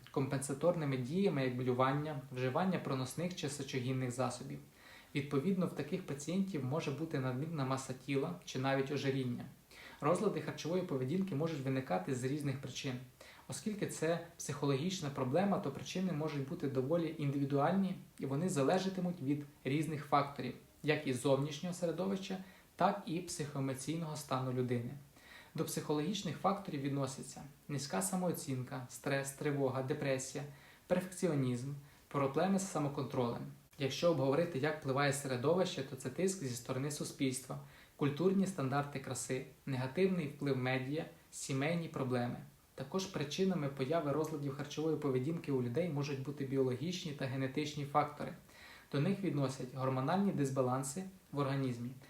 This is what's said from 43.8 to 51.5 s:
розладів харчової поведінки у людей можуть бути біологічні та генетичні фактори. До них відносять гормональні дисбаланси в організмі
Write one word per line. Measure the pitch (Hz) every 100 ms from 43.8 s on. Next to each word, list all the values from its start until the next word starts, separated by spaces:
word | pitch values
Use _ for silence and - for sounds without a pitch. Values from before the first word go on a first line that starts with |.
| 131 165 147
розладів | 147 147 151 139
харчової | 139 135 - 160 147
поведінки | 147 127 135 170 -
у | 131
людей | 120 135 180
можуть | 143 143 131
бути | 135 143
біологічні | 131 135 127 123 165 175 160
та | 143 139
генетичні | 135 135 151 147 147
фактори. | 143 151 147 - - - - - - - -
До | 139
них | 170 196
відносять | 160 143 135 - 127
гормональні | 135 131 131 135 190 202
дисбаланси | 143 135 131 127 131 139 190 190 - -
в | 139
організмі | 135